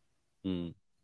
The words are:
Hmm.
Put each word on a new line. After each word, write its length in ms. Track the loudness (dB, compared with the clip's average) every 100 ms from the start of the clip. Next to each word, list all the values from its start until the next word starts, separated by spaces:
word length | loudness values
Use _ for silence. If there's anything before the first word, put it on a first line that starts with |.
| _ _ _ _
Hmm. 260 | 0 0 0 -6 _ _